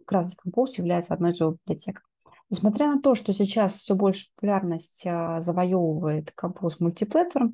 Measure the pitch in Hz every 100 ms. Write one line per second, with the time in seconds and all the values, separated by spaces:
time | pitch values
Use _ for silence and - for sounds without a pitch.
0 | - 196 175 - 180 233 262 - 175 175
1 | 175 180 175 170 160 170 - 156 - -
2 | _ _ _ - _ 175 208 214 294 277
3 | 285 240 - 196 202 226 190 - - 196
4 | 196 190 - _ 202 196 175 165 - -
5 | 180 170 165 165 170 180 180 185 165 156
6 | 156 156 156 - 175 - 170 156 170 175
7 | 214 311 349 277 233